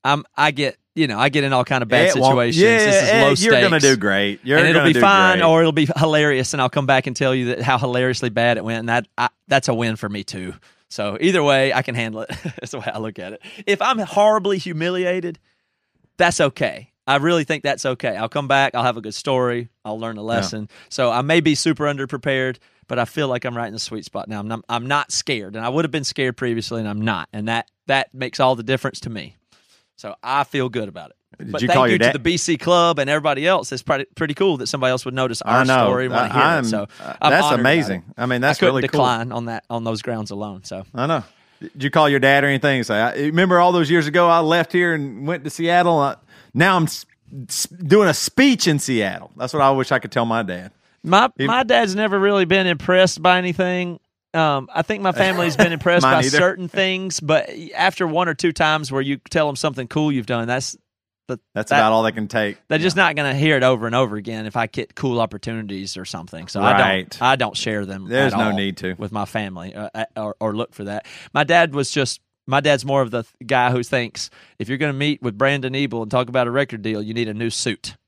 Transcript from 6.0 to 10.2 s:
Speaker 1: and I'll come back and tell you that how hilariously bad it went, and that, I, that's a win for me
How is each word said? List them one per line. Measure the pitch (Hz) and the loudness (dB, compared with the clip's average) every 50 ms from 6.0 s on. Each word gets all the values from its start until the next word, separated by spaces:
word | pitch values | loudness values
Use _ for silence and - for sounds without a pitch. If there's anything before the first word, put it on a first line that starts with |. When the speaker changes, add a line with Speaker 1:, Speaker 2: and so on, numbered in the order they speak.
| 160 160 151 151 151 147 143 127 127 - - | 0 2 4 4 4 4 2 0 -2 -2 -2
Speaker 1:
and | 147 | -2
I'll | 127 127 | -2 0
come | - 147 139 | 0 -2 2
back | 131 139 131 - | 2 2 2 2
and | 135 123 | -2 -4
tell | - 143 131 | -2 0 0
you | 131 131 123 | 0 0 0
that | 117 120 - | -2 -4 -2
how | 117 131 131 120 | 0 0 0 0
hilariously | 139 127 123 123 127 127 123 - - 123 | 0 0 0 0 0 0 0 -2 -4 -2
bad | 104 120 117 120 117 | 0 2 2 2 2
it | 110 98 | 2 -2
went, | 110 113 113 | -4 -6 -4
and | 113 117 | -2 0
that, | 117 123 107 _ _ | 0 0 -2 _ _
I, | - 120 120 _ _ _ | -4 -4 -4 _ _ _
that's | _ 135 139 - - | _ 0 0 2 0
a | 120 | -2
win | 113 120 113 110 | 0 0 -2 -4
for | 104 - 104 | -4 -8 -8
me | 104 101 | -8 -8